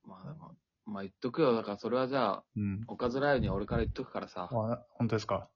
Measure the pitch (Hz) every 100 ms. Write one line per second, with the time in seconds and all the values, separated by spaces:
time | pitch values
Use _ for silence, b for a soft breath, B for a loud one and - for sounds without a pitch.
0 | - - - 76 - - _ _ - 101
1 | 98 _ 127 117 147 117 101 101 110 123
2 | 131 135 113 - - - 101 98 113 -
3 | 123 127 143 139 104 95 104 117 113 -
4 | 131 104 95 - 90 120 110 117 - -
5 | 117 110 - 98 95